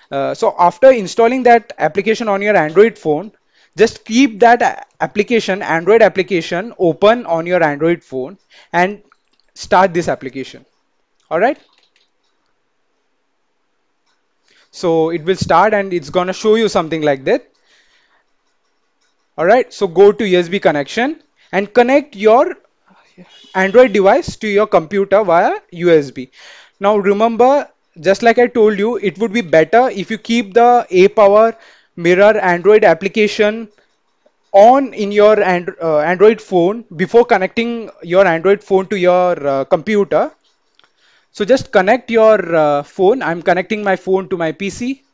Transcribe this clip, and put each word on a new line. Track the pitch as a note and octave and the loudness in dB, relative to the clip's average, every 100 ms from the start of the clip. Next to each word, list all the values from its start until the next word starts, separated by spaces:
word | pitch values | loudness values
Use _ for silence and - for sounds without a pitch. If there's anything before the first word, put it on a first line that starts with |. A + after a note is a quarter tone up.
| - | -12
Uh, | C#3 C3+ | -8 -6
so | D3 G#3+ - | -2 -4 0
after | F3 - C4 | 0 4 4
installing | B3 F#3 - A3+ C4 | 4 -2 0 0 2
that | A#3+ A#3 - - | 2 2 0 -6
application | D3+ F#3+ G3+ G#3+ A3+ | -4 -4 -4 -4 -4
on | G3 | -4
your | G#3 G3+ | 0 0
Android | D3+ E3 A3+ - | 0 2 2 0
phone, | D#3 D3+ G#3+ _ _ _ _ D#3 | -6 -6 -6 _ _ _ _ -2
just | A3+ - | -2 -2
keep | - A3+ C#4 G3+ | -4 0 0 2
that | A#3 A#3+ | 2 2
a-, | G#3 - - - | 0 -6 -18 -10
application, | D#3 G#3 G3+ A3+ - F#3+ | -8 -6 -2 -2 -4 -6
Android | - D#3+ F3 A3+ | -4 -4 0 2
application, | G3 G3 F3+ E3+ - F3 A#3 - | 2 0 -4 -6 -6 -8 -8 -4
open | F3+ D3+ G3+ A#3+ G#3+ | -4 0 0 0 -2
on | E3 E3+ | -6 -2
your | F3+ | -2
Android | D#3 C#3+ D#3+ E3+ | -2 -2 -2 -4
phone | - C3 C3 G3+ _ _ _ | -8 -12 -12 -14 _ _ _
and | F3 F#3 G#3 _ _ _ _ _ | -2 -2 -4 _ _ _ _ _
start | - - F3+ F#3+ | -18 -2 0 0
this | E3+ D#3+ | -2 -6
application. | C3 C3 C3+ C3 - _ _ _ _ _ _ - | -6 -8 -14 -16 -18 _ _ _ _ _ _ -8
All | D#3+ | -2
right. | A#3 D4+ _ _ _ _ _ _ _ _ _ _ _ _ _ _ _ _ _ _ _ _ _ _ _ _ _ _ _ _ _ _ _ | -2 -4 _ _ _ _ _ _ _ _ _ _ _ _ _ _ _ _ _ _ _ _ _ _ _ _ _ _ _ _ _ _ _
So | - F3 E3 D#3+ | -8 -2 -2 -2
it | E3+ | -4
will | D#3+ F#3 | -6 -4
start | - E3+ G#3 | 0 2 2
and | G#3 G3 | 0 -4
it's | F3 C#3+ | -8 -4
gonna | F3+ F3+ | -4 -4
show | F#3 A3 A3 | -4 -2 0
you | G#3+ | 0
something | G3 D#3+ D#3+ | -2 -4 -4
like | D3 C3+ C#3 | -2 -2 -2
that. | B3+ _ _ _ _ _ _ _ _ _ _ _ _ _ _ _ _ _ _ _ - | -4 _ _ _ _ _ _ _ _ _ _ _ _ _ _ _ _ _ _ _ -6
All | E3+ | 0
right, | B3 - | 0 0
so | - F#3+ | -6 -4
go | E3 G3+ | 4 4
to | G3+ G3+ | 4 -2
U | F3+ | 0
S | E3+ | -2
B | F#3+ | -2
connection | F#3 D3 C#3 - C4 D#4+ _ _ - | -2 -2 -4 -4 -4 -6 _ _ -8
and | F#3 G3+ | -6 -2
connect | B3 A#3+ C#4+ C#4+ F#3+ | 0 2 0 -2 -2
your | G#3+ A#3 E4 - _ _ _ _ _ _ - _ - | 2 2 2 -6 _ _ _ _ _ _ -20 _ -10
Android | F#3+ G3 A3 B3+ | -4 0 4 4
device | G3+ F#3+ C4+ - - | 4 2 2 -2 -10
to | G#3+ | -4
your | G3+ G#3+ | -2 0
computer | F3+ D#3 G3+ G3 G3 | 0 0 -4 0 0
via | G3+ E3+ A#3 G#4 _ | 2 0 0 -4 _
U | F3 F3 | -4 2
S | D#3+ C#3 | 2 0
B. | C3 B2 _ - - _ - | -12 -18 _ -20 -20 _ -6
Now | G3 G#3+ | -2 0
remember, | G3 G3+ A#3 A3 B3+ C#4+ - _ _ - | 0 0 -2 2 2 2 -4 _ _ -6
just | E3+ G3 | -2 0
like | A#3 A3+ | 2 2
I | A#3+ | 0
told | A#3+ G#3+ G3+ | 2 0 0
you, | G#3+ A3+ | -4 -4
it | G3+ D#3 | -6 -4
would | A3+ | -4
be | A3+ | -4
better | F3 D#3+ D#3+ A#3 B3+ | 0 0 2 2 0
if | G3+ F3 | -4 -10
you | G#3+ | -10
keep | - A#3 G3+ | -4 -4 -2
the | F#3 A#3+ B3 - | 2 2 2 0
A | F3+ G3 | 2 2
Power | A3 G3+ G#3 A3+ A3 - _ _ - | 4 4 4 2 -2 -20 _ _ -6
Mirror | E3+ F3+ G3+ G#3+ | 0 4 4 2
Android | F#3 F3 F3+ G#3+ | 0 0 4 4
application | G#3 E3 F#3+ A3+ G#3 - G#3 A3 G#3 _ _ _ _ _ _ _ _ | 4 2 -2 -2 -2 0 -4 -4 -12 _ _ _ _ _ _ _ _
on | G3 A3 C4+ C4 | 4 6 4 0
in | - G3+ | -6 -4
your | G#3 G#3 G#3+ | 2 4 4
and-, | F#3 F3+ F3+ - | 0 -2 -4 -8
uh, | E3 D3+ | -2 -2
Android | D#3 F3+ G#3 A3+ | -2 2 2 2
phone | - F3+ E3+ A#3 - | -2 0 0 -4 -12
before | E3 F3+ A#3 | -8 0 2
connecting | B3 G#3 F#3 - A#3 A#3 G#3 - | 2 0 -2 -4 -6 -8 -12 -16
your | E3+ F3+ | -4 0
Android | G3 E3 F3 G3+ | 2 2 0 -2
phone | - F#3+ F#3+ | 0 -4 -2
to | G3+ | -2
your, | F3+ F3+ F3+ D#3+ | 0 2 0 -2
uh, | C#3 C3+ | -4 -4
computer. | C3+ E3 D#3 G#3 F#3 D#3 C#4 _ _ _ _ _ _ _ _ _ _ | -2 -4 -2 -2 0 -2 -4 _ _ _ _ _ _ _ _ _ _
So | - | -8
just | F#3 C4 - | -2 -2 0
connect | G3+ F#3 B3 - | -2 0 -2 0
your, | A3+ A3 G#3 F3 | 2 4 2 0
uh, | E3 D3+ C#3+ | 0 0 -2
phone. | D3 - F#3+ C4 | -4 -2 0 0
I'm | D#3+ E3+ | -4 -6
connecting | F3+ F3 F3+ G#3+ | -2 -2 -2 -6
my | G3+ F#3 | -4 -4
phone | F#3+ F#3+ F#3 | -2 -4 -4
to | F#3 | -6
my | D#3+ | -6
P | D#3+ G3 | -6 -10
C. | - B3 C4+ _ | -8 -10 -10 _